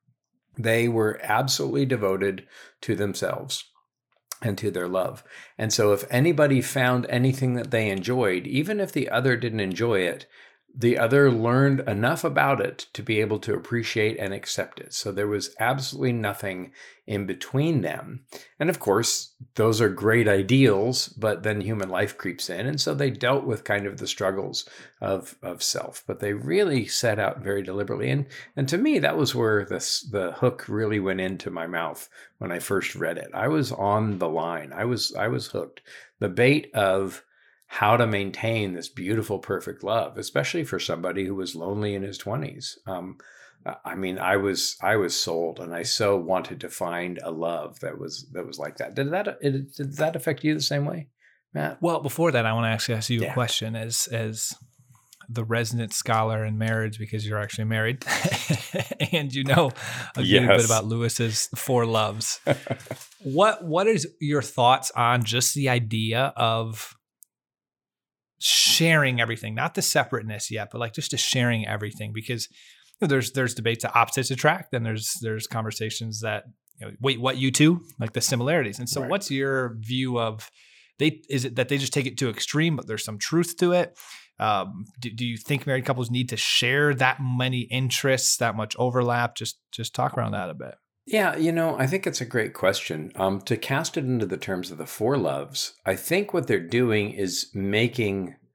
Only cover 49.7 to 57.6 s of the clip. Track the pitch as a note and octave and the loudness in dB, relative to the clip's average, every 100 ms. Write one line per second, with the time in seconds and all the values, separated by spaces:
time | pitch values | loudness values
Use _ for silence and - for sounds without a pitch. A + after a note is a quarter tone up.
49.7 | - C#3 C#3+ D#3 E3 - C#3+ D#3 D#3 C#3+ | -8 -8 -2 -2 0 -2 -2 0 0 0
50.7 | C#3+ D3 E3+ D3 _ _ _ _ D3+ D3+ | 0 -2 -4 -10 _ _ _ _ -4 -4
51.7 | - E3+ E3 C#3+ C#3+ E3 B2+ A2+ A2+ A2+ | -2 0 0 -2 2 2 4 2 2 0
52.7 | A2 - A2+ A2 A#2 - - A#2 - A2 | 0 -2 -2 0 0 0 0 0 -2 -4
53.7 | A2+ A2+ A#2 - A#2 A2 A2 - - - | -6 -4 -4 -2 -4 -4 -4 -6 -8 -16
54.7 | _ _ - _ - - A#2+ A2 A2+ A2+ | _ _ -20 _ -20 -8 -6 -2 0 0
55.7 | A#2 A2 - - A2 A2 A2 G#2+ G#2+ A2 | -2 -2 -4 0 2 2 0 -2 -2 0
56.7 | A2+ A2 G#2+ G#2+ G#2+ G#2+ G#2+ G2+ - | 0 -2 -6 -8 -6 -4 -4 -4 -4